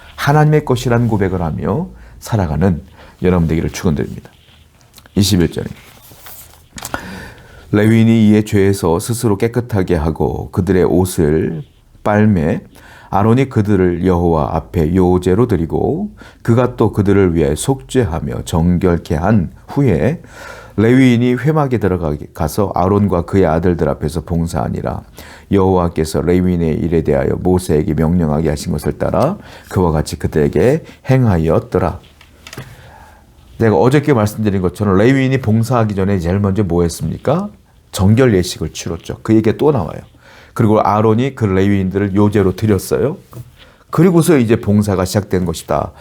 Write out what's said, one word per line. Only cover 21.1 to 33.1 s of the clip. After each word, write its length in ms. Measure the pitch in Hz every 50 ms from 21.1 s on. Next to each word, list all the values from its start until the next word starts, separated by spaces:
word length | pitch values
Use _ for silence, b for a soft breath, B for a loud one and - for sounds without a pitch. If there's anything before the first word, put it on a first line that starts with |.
| 120 117 123 123 123
회막에 420 | 120 120 151 156 160 143 131 123
들어가서 920 | 101 107 90 90 85 85 76 73 - - - - - 80 78 - 107 98 92 -
아론과 520 | 80 90 92 101 101 104 95 90 85 85
그의 200 | - - 98 90
아들들 440 | 80 78 85 87 90 87 82 80 73
앞에서 320 | 65 - 78 76 80 85
봉사하니라. 800 | - - 85 82 82 82 82 71 58 - - - - - - - - - B B B B B B B B
여호와께서 680 | 101 98 95 95 92 90 85 82 - - 80 - - 76
레위인의 540 | 71 85 90 92 90 90 90 85 82 80 78
일에 280 | - 80 80 85 82 73
대하여 320 | - 71 67 - - -
모세에게 580 | 80 - 90 92 90 - - 80 76 - - 76
명령하게 540 | - 80 78 87 90 85 76 73 80 80 73
하신 220 | 76 - - 87
것을 260 | 82 76 - 76 -
따라 400 | - - - - 92 120 165 208 - B B B B B B
그와 220 | - 98 90 85
같이 260 | 76 78 73 - -
그들에게 680 | - - - - 80 73 71 - 78 95 123 147 160 - B B B B -
행하였더라. 880 | 131 131 - - 90 80 80 82 85 117 - - - 90 95 80 87 - - - _ - - - - - - - - B B B B B B B B B B B